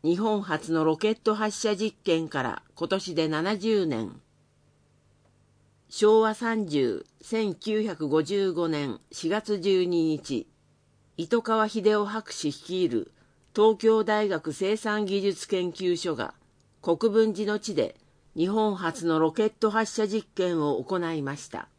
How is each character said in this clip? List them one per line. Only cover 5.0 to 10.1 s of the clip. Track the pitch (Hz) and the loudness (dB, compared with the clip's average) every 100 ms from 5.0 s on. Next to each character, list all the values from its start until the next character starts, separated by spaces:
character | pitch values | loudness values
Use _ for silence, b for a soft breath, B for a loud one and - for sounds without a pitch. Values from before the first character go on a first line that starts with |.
| _ _ _ _ _ _ _ _ _ | _ _ _ _ _ _ _ _ _
昭 | - 208 220 | 2 6 6
和 | 220 | 6
三 | 214 233 226 190 | 0 -2 -2 0
十、 | 147 123 92 - _ | 2 2 0 -8 _
千 | - 220 214 170 | -6 -2 -2 -4
九 | - 214 | -2 -2
百 | 214 165 151 | -2 -4 0
五 | 151 | 0
十 | 156 202 196 | 2 0 0
五 | 165 165 | 0 -2
年 | 151 143 110 _ | -2 -4 -6 _
四 | - 165 | -8 -4
月 | 202 214 208 | -4 -2 -2
十 | 175 185 180 | 2 2 2
二 | 175 160 | 2 2